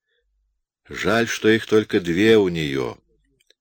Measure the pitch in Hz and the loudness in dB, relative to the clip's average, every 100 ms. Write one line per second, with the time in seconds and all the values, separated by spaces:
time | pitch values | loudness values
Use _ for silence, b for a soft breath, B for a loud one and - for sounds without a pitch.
0 | _ _ _ _ _ _ _ _ - 71 | _ _ _ _ _ _ _ _ -18 -8
1 | 87 113 117 - 107 110 - 110 107 104 | -2 -2 -2 -2 0 0 2 0 2 -2
2 | 87 85 107 110 95 85 76 67 62 - | -2 0 4 4 2 -2 -4 -4 -6 -10
3 | _ _ _ _ _ _ | _ _ _ _ _ _